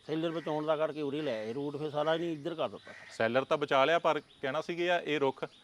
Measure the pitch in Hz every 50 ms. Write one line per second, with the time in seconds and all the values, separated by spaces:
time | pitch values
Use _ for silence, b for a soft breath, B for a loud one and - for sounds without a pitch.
0 | - - 156 160 165 170 160 165 151 165 151 151 151 156 160 147 156 151 147 151
1 | 151 139 131 151 156 139 117 110 107 110 117 143 143 147 143 135 156 151 135 147
2 | 151 156 160 165 170 170 165 151 139 170 170 156 139 113 98 85 - - - -
3 | - - - - 113 113 117 131 135 - 160 151 147 139 143 135 135 147 165 170
4 | 165 170 151 147 - _ - - - 135 135 156 151 - 175 165 175 175 175 175
5 | - 156 147 151 139 135 - - - - - b